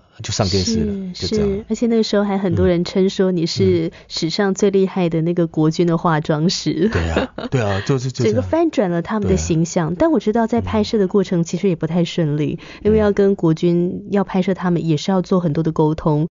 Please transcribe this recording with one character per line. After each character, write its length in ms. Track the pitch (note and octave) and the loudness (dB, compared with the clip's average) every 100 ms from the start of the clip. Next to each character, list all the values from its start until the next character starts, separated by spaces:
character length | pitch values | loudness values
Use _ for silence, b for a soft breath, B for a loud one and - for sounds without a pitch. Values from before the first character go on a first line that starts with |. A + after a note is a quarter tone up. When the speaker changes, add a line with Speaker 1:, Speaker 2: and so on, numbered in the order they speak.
| _ - | _ -14
Speaker 1:
就 100 | A2 | -6
上 140 | - G3 | -2 0
电 140 | G3 | 0
视 160 | A3+ A3 | 0 -2
了， 340 | G#3+ G3+ F#3 | -2 -4 -8
Speaker 2:
是， 140 | F3+ F3+ | -8 -4
Speaker 1:
就 80 | G#3+ | -2
这 60 | |
样。 60 | G#3 | -2
Speaker 2:
是， 160 | G3 A3+ | -4 -4
而 80 | A3 | -2
且 100 | A#3 | 0
那 100 | A#3 | 0
个 60 | |
时 140 | G#3+ G#3 | 2 0
候 80 | |
还 120 | G#3 G3 | 0 0
很 180 | G3 | 0
多 120 | F3 F#3 | 2 2
人 180 | F3 | 2
称 240 | F3 G3 F#3+ | 0 0 0
说 220 | - F#3 | 2 0
你 160 | F3+ E3 | 0 -2
是 460 | - F#3+ F3 E3 B B | 0 2 2 -2 B B
史 200 | - D#3+ | -6 -4
上 240 | - G3+ | 0 0
最 180 | F#3+ G#3 | 2 2
厉 180 | G3 F#3+ | 2 0
害 200 | F#3+ F3 | 0 0
的 140 | E3 | 0
那 100 | D#3+ | 0
个 140 | F3 E3 | 0 0
国 240 | E3 D#3 | 2 2
军 160 | D#3 E3+ | 2 0
的 100 | E3 | 2
化 240 | F3 D#3 | 0 0
妆 300 | D3 D3+ E3 | 0 0 0
师。 400 | - E3 D3 G3+ | 0 -2 0 0
Speaker 1:
嗯。 0 | |
嗯。 0 | |
对 180 | D3+ E2+ | 0 0
啊， 380 | D#2+ C4 - B3+ | -2 -4 -8 -4
对 100 | C3+ | -2
啊， 180 | G#2+ G2 G2+ | 0 -2 0
就 120 | C3+ | -2
是， 120 | C3 | -2
就 140 | B2+ | -2
这 60 | G#3+ | 0
样。 40 | |
Speaker 2:
整 80 | A3 | 0
个 40 | - | 0
翻 240 | D#4+ E4+ | 0 0
转 180 | C#4+ F#3+ | 0 -2
了 100 | E3+ | -2
他 200 | E3+ A3 | -2 -2
们 80 | G3 | 0
的 80 | F#3 | 0
形 280 | - D#3+ | 0 0
象， 260 | E3 F3+ D#3 | 0 0 -2
Speaker 1:
对 40 | |
啊。 20 | F3 | 0
Speaker 2:
但 100 | E4 | 2
我 80 | C#4 | 2
知 140 | G#3+ | 2
道 160 | A3 A3+ | 0 0
在 120 | A#3+ | -2
拍 220 | F#3 G#3 | 0 -2
摄 160 | G#3 A3 | 0 0
的 80 | F#3 | 2
过 160 | G#3 | 2
程 220 | F#3 F3 | 2 0
其 120 | E3+ F3 | -2 -2
实 120 | G3+ | 0
也 80 | E3 | 0
不 100 | D#3+ | -2
太 180 | F3 | 0
顺 320 | E3+ - D#3 D3 | 0 0 0 0
利， 220 | D3 - | -2 -4
Speaker 1:
嗯。 200 | - - | -10 -4
Speaker 2:
因 100 | G#3 | 2
为 60 | A3 | 4
要 140 | G#3 | 4
跟 240 | G3+ G3 G3 | 4 2 4
国 180 | E3 | 2
军 540 | D#3+ F3 F3 F3 F#3+ G3+ | 2 2 2 0 -4 -2
要 140 | G3 | -2
拍 180 | F#3+ F#3+ | 0 0
摄 100 | F3+ | 0
他 200 | F3+ F3+ | -2 0
们 120 | E3+ | 0
也 120 | D#3+ D3+ | 0 0
是 160 | - | 0
要 100 | F#3+ | 0
做 160 | F3+ F#3 | 2 0
很 140 | F3 | 0
多 100 | D3 | 0
的 80 | D#3+ | 0
沟 240 | D#3 D#3 | 2 0
通。 320 | D#3 - D3 E3 | 0 0 0 -2